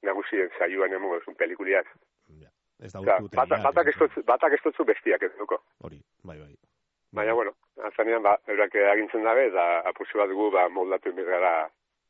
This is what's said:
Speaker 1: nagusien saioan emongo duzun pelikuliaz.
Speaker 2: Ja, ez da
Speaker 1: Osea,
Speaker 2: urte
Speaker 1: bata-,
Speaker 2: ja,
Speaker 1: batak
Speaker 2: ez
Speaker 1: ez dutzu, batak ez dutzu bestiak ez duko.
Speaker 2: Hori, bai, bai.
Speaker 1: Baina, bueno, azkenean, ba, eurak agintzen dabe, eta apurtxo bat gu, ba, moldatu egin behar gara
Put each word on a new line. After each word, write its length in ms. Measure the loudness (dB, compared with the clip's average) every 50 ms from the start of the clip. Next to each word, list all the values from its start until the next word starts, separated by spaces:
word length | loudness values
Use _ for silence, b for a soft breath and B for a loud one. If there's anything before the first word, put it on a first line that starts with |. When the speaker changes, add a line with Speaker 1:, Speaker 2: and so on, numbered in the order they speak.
Speaker 1:
nagusien 480 | -6 -4 -4 -4 -4 -4 -2 -2 -2 -2 -2
saioan 360 | -2 -2 -2 0 0 -2 -2 -2
emongo 260 | -4 -4 -4 -4 -6
duzun 160 | -6 -8 -6
pelikuliaz. 500 | -4 -4 -4 -4 -4 -2 0 0 0 0 -4 -10 _ _ _ _ _ _ _ -20 -20
Speaker 2:
Ja, 100 | -20 _ _ _ _ _ _ _
ez 140 | -18 -16 -12
da 80 | -4
Speaker 1:
Osea, 180 | 0 2 2 2
Speaker 2:
urte 160 | 0 -2 -2
Speaker 1:
bata-, 200 | -2 0 0 0
Speaker 2:
ja, 60 | 0 0
Speaker 1:
batak 240 | 0 2 2 2
Speaker 2:
ez 80 | 2 2
Speaker 1:
ez 40 | 2
dutzu, 240 | 0 0 0 -2 0
batak 280 | 0 2 2 2 0 0
ez 100 | 0 -2
dutzu 220 | -2 -2 0 0
bestiak 360 | 0 0 0 0 -2 0 0
ez 120 | -2 -6 -8
duko. 240 | -8 -8 -6 -6 -6 _ _ _ _ -18
Speaker 2:
Hori, 180 | -18 -18 -20 _ _ _ _ -20
bai, 160 | -20 -18 -18
bai. 160 | -20 -20 -20 _ _ _ _ _ _ _ _ _ _ _
Speaker 1:
Baina, 220 | -4 -2 0 2 2
bueno, 200 | 2 0 -2 -6 _ _ _ _ -12 -12
azkenean, 400 | -4 -2 0 0 2 2 2 4
ba, 140 | 4 4 2 _
eurak 280 | -2 -2 0 0 0 2
agintzen 480 | 4 4 4 4 2 0 -2 -4 -2 0
dabe, 240 | 2 4 4 2
eta 340 | 2 2 2 2 2 0 0 -2 -4
apurtxo 280 | -6 -6 -8 -4 -2
bat 120 | 0 0 0
gu, 180 | 0 0 0 2
ba, 180 | 2 2 2 2
moldatu 400 | 0 -2 -2 -2 -2 -4 -4 -6
egin 160 | -6 -4 -4
behar 160 | -2 0 0
gara 280 | 2 2 0 0 -2 -6 -10 _ _ _ _ _ _